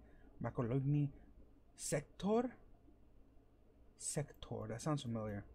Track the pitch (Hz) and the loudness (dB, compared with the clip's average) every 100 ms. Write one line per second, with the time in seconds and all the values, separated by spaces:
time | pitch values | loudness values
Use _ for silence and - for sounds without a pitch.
0 | - - - - 117 - 113 135 135 147 | -4 -18 -16 -4 -4 0 2 4 6 6
1 | 143 - - - - - - - - 143 | 4 0 -16 -20 -20 -20 -20 -8 -2 0
2 | - - 190 226 254 - - - - - | -2 -2 2 4 2 -4 -18 -20 -20 -20
3 | - - - - - - - - - - | -20 -20 -20 -20 -20 -20 -20 -20 -20 -10
4 | - 151 143 - - 113 107 113 160 143 | -4 -2 -4 -6 -8 -6 -4 -4 0 0
5 | 123 113 107 101 - | 0 -2 -2 -4 -8